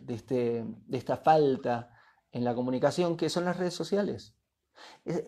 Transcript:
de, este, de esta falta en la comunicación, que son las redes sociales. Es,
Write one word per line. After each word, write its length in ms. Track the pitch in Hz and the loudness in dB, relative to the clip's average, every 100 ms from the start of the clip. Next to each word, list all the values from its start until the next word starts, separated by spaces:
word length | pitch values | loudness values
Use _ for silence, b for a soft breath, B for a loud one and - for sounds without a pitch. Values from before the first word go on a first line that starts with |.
de, 120 | 131 113 | -10 -10
este, 500 | - 127 120 117 113 | -2 0 0 -2 -6
de 320 | - - 135 | -12 -8 -6
esta 200 | - 127 | -4 2
falta 760 | 165 156 143 131 135 117 - b b b _ | 6 6 6 2 -2 -4 -6 b b b _
en 120 | 123 | -4
la 120 | 120 117 | -2 0
comunicación, 640 | 127 127 143 156 175 165 | -2 2 0 2 0 0
que 120 | 156 | -2
son 160 | 175 180 | 0 -2
las 120 | 180 | -2
redes 180 | 180 170 | -4 -4
sociales. 600 | 165 202 190 107 - _ _ _ _ B B B - | -2 -2 -2 -4 -12 _ _ _ _ B B B -6
Es, 120 | 165 | -6